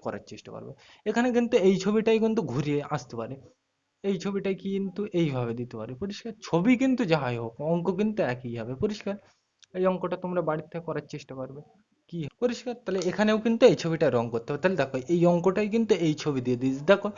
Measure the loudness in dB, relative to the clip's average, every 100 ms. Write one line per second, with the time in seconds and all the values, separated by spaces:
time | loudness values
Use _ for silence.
0 | -6 -8 -10 -18 -16 -16 -16 -18 -20 -10
1 | -4 0 2 2 2 4 4 4 2 2
2 | 2 2 2 0 -2 -2 -2 -2 -2 -6
3 | -6 -10 -10 -12 -18 _ _ _ _ _
4 | -4 -4 -4 -4 -4 -4 -4 -4 -4 -6
5 | -4 0 0 0 -2 -4 -8 -8 -10 -8
6 | -8 -8 -12 -12 -2 2 4 4 4 2
7 | 2 2 2 -4 -6 -6 -2 0 0 0
8 | 0 0 -2 -2 -6 -8 -8 -4 -4 -4
9 | -8 -8 -12 _ _ _ -10 -2 0 0
10 | -2 -4 -4 -2 0 -2 -6 -10 -6 -6
11 | -8 -12 -12 -12 -12 -14 -20 _ _ _
12 | _ -8 -8 -2 -2 -2 -8 -8 -4 -2
13 | 0 2 2 2 2 6 6 6 2 2
14 | 4 2 2 -2 -4 0 0 2 0 -2
15 | 0 4 6 4 2 2 2 2 2 4
16 | 2 0 -2 0 0 0 0 0 2 2
17 | 2